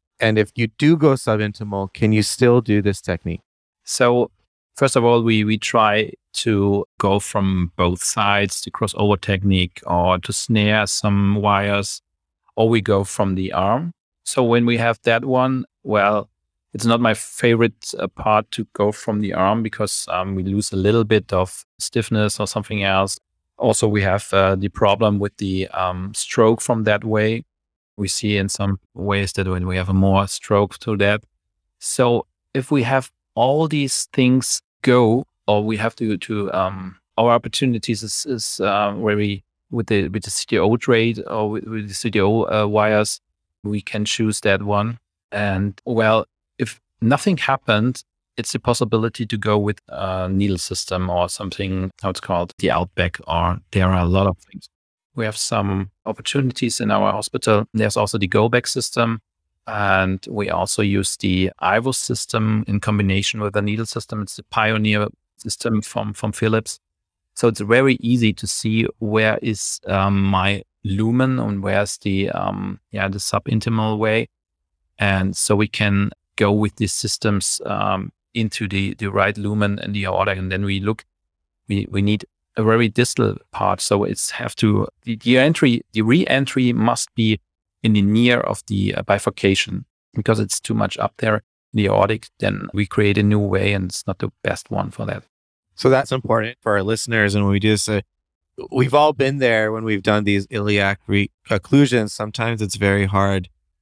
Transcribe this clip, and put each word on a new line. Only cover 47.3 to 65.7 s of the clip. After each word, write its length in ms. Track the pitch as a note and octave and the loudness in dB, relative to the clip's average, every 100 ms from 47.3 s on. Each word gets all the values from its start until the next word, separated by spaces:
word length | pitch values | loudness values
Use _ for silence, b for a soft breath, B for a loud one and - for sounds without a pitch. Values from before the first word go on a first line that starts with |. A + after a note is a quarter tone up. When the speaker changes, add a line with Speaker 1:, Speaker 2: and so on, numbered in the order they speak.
| E3+ | 0
Speaker 2:
happened, 680 | - C3+ - G#2+ A#2 B2+ - _ _ - | 0 0 2 2 0 -4 -12 _ _ -10
it's 180 | A2+ B2 | -8 -4
a 40 | |
possibility 640 | - A#2 A2+ A2+ A2+ - A2+ | -2 0 0 0 0 -4 -6
to 120 | A2 | -4
go 200 | G#2+ G#2+ | 0 0
with 220 | G#2 G#2 _ | 0 -4 _
a 400 | - G2 F#2 F#2 | -8 -6 -4 -2
needle 280 | F#2+ G2+ F2+ | 0 0 -2
system 520 | - F2+ - F#2 F#2 | -4 -8 -6 -4 -2
or 200 | F2 F2+ | -2 -2
something, 640 | - G2 - G2 F#2+ F#2 - | -4 -10 -6 -4 -4 -6 -6
how 80 | G2 | -8
it's 120 | F#2 | -6
called, 320 | - F2+ F2+ - | -4 -4 -4 -4
the 120 | D#2+ | -2
Outback, 480 | C#2 F2+ - F2 - - | 0 -2 -4 -4 -6 -6
or 320 | E2 F2 F2+ - | -2 -2 -2 -4
there 180 | G2 F#2 | 0 2
are 120 | F#2 | 2
a 40 | F2 | 2
lot 220 | F#2+ G2 | 2 2
of 100 | F#2 | -2
things. 320 | _ G2 - _ _ _ _ - | _ -20 -20 _ _ _ _ -6
We 100 | A2 | -6
have 120 | G#2+ | -4
some 540 | - A2+ G2+ F#2+ G2 - - | -4 -2 0 -2 -4 -8 -10
opportunities 720 | G#2+ - C#3 C3 - A#2+ - | -8 -4 -2 -2 -2 -4 -2
in 120 | A2 | 0
our 200 | G2+ G2+ | 2 2
hospital. 540 | G2+ G#2+ - - G#2+ G#2+ | 0 -4 -4 2 2 0
There's 240 | A2 G#2+ G#2+ | -2 0 0
also 200 | G#2 A2+ | -2 0
the 100 | G2 | 0
Go 200 | - A2+ | 2 4
Back 180 | A#2+ - | 2 -2
system. 520 | - - - A#2 A2+ - _ _ _ - | -4 -4 -2 -2 -2 -10 _ _ _ -10
And 560 | A2 G2+ F#2+ F#2+ F#2+ - | -4 0 2 2 -2 -6
we 220 | G#2+ G2+ | -6 -4
also 320 | E2+ F#2+ - | -2 -2 0
use 340 | G#2 G2 F#2+ - | 0 0 -2 -4
the 340 | G2 F#2 F#2 - | 0 0 0 -2
Ivo 340 | - G#2 B2 | 0 0 0
system 720 | C3 - A#2+ - A#2 A2 G#2+ A2 | -4 -4 -6 -4 -2 0 0 -2
in 120 | G#2 | -2
combination 640 | - G#2 G2 F#2+ G2+ A2 | 0 0 0 0 -2 -4
with 120 | G#2 | -4
the 100 | G2+ | -2
needle 240 | G2+ G#2+ A2+ | -2 -2 -4
system. 340 | - - G#2+ | -8 -8 -8
It's 140 | G#2 - | -8 -12
the 80 | |
pioneer 640 | - - G#2+ A2 G#2+ G#2+ G#2 - _ _ | -8 -2 0 2 2 2 0 -6 _ _
system 440 | A#2 - A#2 | -10 -6 -2